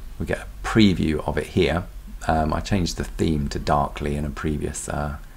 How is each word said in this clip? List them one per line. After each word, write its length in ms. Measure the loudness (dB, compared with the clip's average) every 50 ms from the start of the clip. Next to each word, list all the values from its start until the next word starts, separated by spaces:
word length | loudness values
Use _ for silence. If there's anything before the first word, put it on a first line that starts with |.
| -12 -12 -8 -6
we 60 | -2
get 120 | -2 -2 -4
a 80 | -4 -10 -12 -8
preview 560 | -6 2 6 8 8 8 8 4 2 0 0 0 0
of 100 | -2 -2
it 120 | -2 -4 0
here. 340 | 2 2 4 4 2 0 -2 -4 -10 -12 -12 -12 -12 -6 -2 0
Um, 260 | 2 2 2 2 0
I 60 | -2
changed 360 | 0 0 0 2 2 0 -2
the 80 | -4 -6
theme 440 | -6 -2 0 2 2 2 0 0 -2
to 100 | -4 -4
darkly 560 | 0 2 2 4 2 0 -2 -4 -2 -2 -2
in 100 | -2 -2
a 60 | -4
previous, 580 | -4 -2 -2 -2 -2 0 -2 -4 -6 -6 -6 -4
uh, 280 | -4 -2 -2 -4 -4 -6 -10 -14 -16